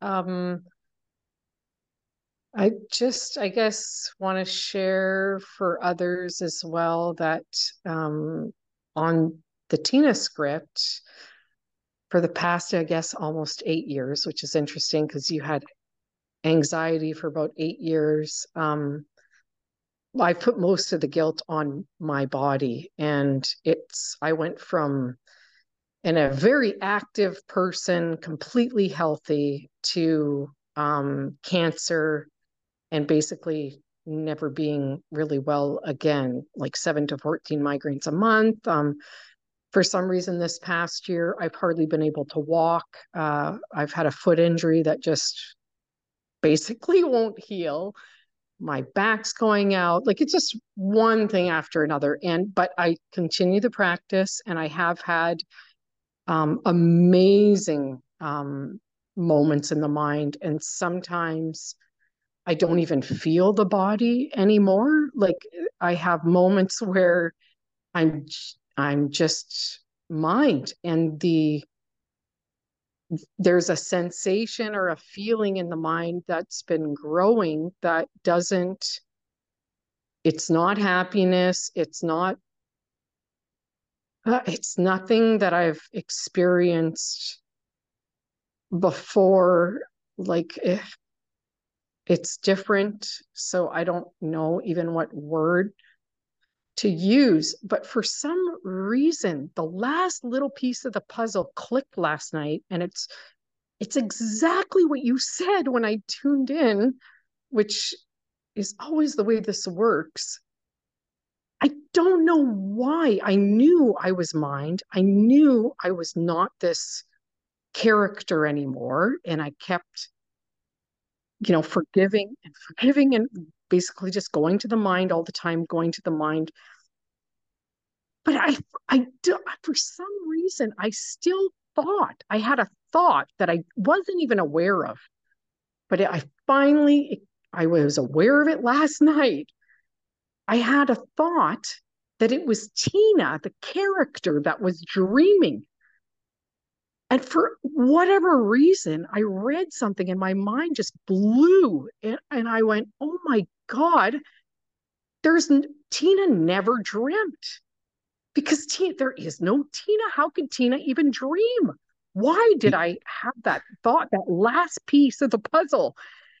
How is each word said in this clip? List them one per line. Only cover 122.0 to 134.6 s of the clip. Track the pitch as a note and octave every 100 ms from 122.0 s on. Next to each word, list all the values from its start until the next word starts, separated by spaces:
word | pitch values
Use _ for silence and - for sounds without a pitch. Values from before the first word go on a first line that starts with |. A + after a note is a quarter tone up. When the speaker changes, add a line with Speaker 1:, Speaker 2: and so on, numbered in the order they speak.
| G3 G#3 G3+ C4
Speaker 1:
and | D#3 - -
forgiving | - B3+ C#4+ C#4
and | A#3 B3 G3 D#3 _ -
basically | F3+ F3+ - F#3+
just | F#3+ -
going | D3+ D#3+ G3+
to | G#3
the | A3+
mind | G3+ F3+ F#3
all | E3+
the | E3+
time, | - E3+ E3
going | E3 E3 E3
to | -
the | F3
mind. | D#3 D#3 D#3+ D#3 - - _ _ _ _ _ _ _ _ _ _ _ _ _ _ _
But | - C#4+
I, | D4+ C#4 - - -
I | C4 B3 -
do, | F4+ - - -
for | -
some | - - - F#4+ G4+ D#4+
reason, | D#4+ F#4 - A3 -
I | G#3+
still | G#3 - - E4+ F#4+ G4 - _
thought, | - E4 G#4 - - -
I | G#3+
had | A3 C4+
a | F#3+ _ _
thought | D#4+ F4 C#3+ - -
that | F3+
I | E3+ - -
wasn't | G3 F#4+ F#4 F4+
even | C4 G#3
aware | D3+ D#3